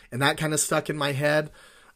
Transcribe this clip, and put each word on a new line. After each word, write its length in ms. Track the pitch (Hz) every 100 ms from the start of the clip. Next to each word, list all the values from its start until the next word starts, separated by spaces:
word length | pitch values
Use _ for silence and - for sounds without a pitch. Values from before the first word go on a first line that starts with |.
| -
and 100 | 117
that 160 | 139 156
kinda 220 | 156 151
stuck 320 | - 156 151
in 60 | 151
my 160 | 143
head. 380 | 135 147 151 151 - - - -